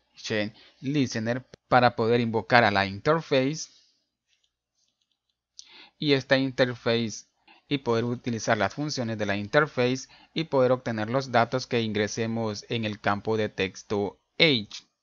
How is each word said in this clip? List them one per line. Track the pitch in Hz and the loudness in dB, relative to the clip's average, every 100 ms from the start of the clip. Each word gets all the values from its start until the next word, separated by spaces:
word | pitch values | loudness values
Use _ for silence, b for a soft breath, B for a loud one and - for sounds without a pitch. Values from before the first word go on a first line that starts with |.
| _ - | _ -16
chain | - 110 104 - B B | -4 -4 -4 -8 B B
listener, | 131 147 127 117 110 123 - - _ | -4 0 0 -2 -4 -6 -8 -20 _
para | 131 120 117 | 4 4 2
poder | 113 120 | 2 2
invocar | 117 110 98 123 | 2 -2 4 4
a | 110 | 6
la | 101 98 | 2 -2
interface | 98 151 165 156 135 131 160 - _ _ _ _ _ _ _ _ _ _ _ _ _ _ _ _ _ _ - B B B _ | -2 0 0 0 0 0 -4 -12 _ _ _ _ _ _ _ _ _ _ _ _ _ _ _ _ _ _ -20 B B B _
y | 151 | 0
esta | 139 - 135 | 0 4 2
interface | 135 127 127 120 - 117 117 - - _ _ b _ | 2 0 0 0 0 0 0 -6 -16 _ _ b _
y | 139 | -4
poder | 127 113 120 | 0 0 0
utilizar | 123 - 117 - 113 | -4 -6 -6 -2 0
las | 98 | 0
funciones | - 147 139 117 110 | -2 -6 -4 -6 -4
de | 104 | -2
la | 101 | -2
interface | 104 151 151 - 123 131 - B B | 0 0 0 0 0 0 -6 B B
y | - 160 | -8 -2
poder | 139 127 | 2 2
obtener | 123 123 110 107 | 2 -2 -6 -2
los | 127 135 | -4 0
datos | 117 117 127 - | 0 2 -2 -2
que | 120 | -2
ingresemos | 110 104 104 - 113 113 113 104 - | -2 -2 -2 -2 -4 -4 -4 -6 -6
en | 117 107 | -6 -4
el | 104 | -4
campo | 110 101 104 110 | -2 -2 -2 -2
de | 107 | -2
texto | - 95 - - 104 98 - _ _ | -2 -4 -4 -4 -2 -2 -6 _ _
age. | 165 127 104 - - _ | 2 2 -4 -14 -18 _